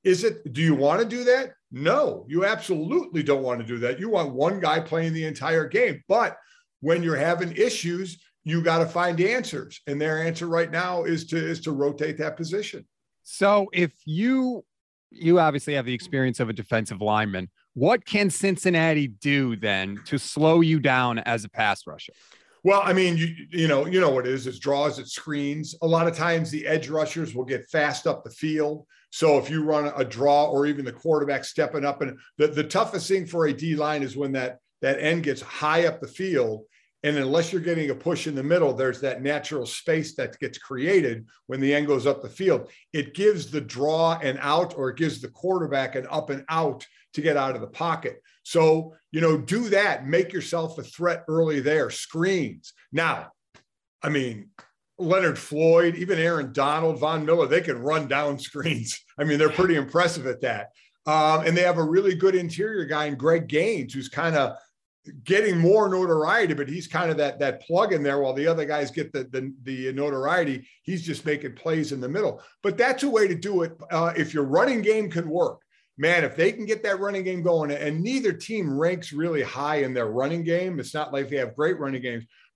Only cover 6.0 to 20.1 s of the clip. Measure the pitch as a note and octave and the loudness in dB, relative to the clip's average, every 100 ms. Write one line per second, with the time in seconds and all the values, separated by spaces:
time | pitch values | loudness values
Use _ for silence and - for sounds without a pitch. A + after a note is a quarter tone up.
6 | - G#3+ G#3 - _ _ _ _ C#3+ E3+ | 0 2 2 -4 _ _ _ _ 0 2
7 | E3+ C#3 E3 F3 F3 E3 A#3 - E3+ F3 | 2 0 2 0 -2 0 0 0 -4 -4
8 | F#3 - _ _ D#3 E3+ E3 E3 E3 F3 | -6 -12 _ _ -4 0 2 2 2 0
9 | F3 E3+ F#3+ B3 - C#3+ - - - C#3+ | 0 2 2 0 -4 -10 -12 -14 -8 -4
10 | D#3 D#3 E3 E3 E3+ E3 E3 D#3+ F3+ F3 | -2 0 -2 -4 -2 0 0 -2 -2 -2
11 | E3+ E3 - E3 E3 E3 D#3 C#3 C#3+ D3 | -2 -2 -2 -4 -2 -4 -6 -2 -2 0
12 | D#3 D3+ D#3 D#3 D#3+ G3 G3+ D3+ - _ | -6 -4 -6 -6 -6 -6 -6 -12 -18 _
13 | _ _ - - G3 G#3 G3 F3 E3+ _ | _ _ -16 0 4 4 2 0 0 _
14 | D3+ D#3+ A#3 C4 B3+ A#3 - _ _ _ | -6 0 2 2 0 -4 -12 _ _ _
15 | _ - E3 F3 D#3 C#3 - C#3+ A#2+ B2 | _ -4 4 6 4 2 -2 -4 -2 -6
16 | - D3 C3 A#2 A2+ A2 G#2+ A2+ G#2+ G2+ | -4 0 0 0 -4 -4 -2 -2 -2 -4
17 | G#2 G#2+ G#2 F#2+ F#2 _ _ B2 D#3+ B3 | 0 2 0 -4 -8 _ _ 0 2 2
18 | - G#3 G3+ - G3 F3+ F#3 E3+ E3 D3+ | 0 0 0 0 -2 0 2 4 4 2
19 | C#3 G#2 C#3+ C#3 C3 G#2+ G#2 F#2+ F#2+ G2+ | 0 -4 0 0 0 -2 -2 0 -2 -8
20 | - | -4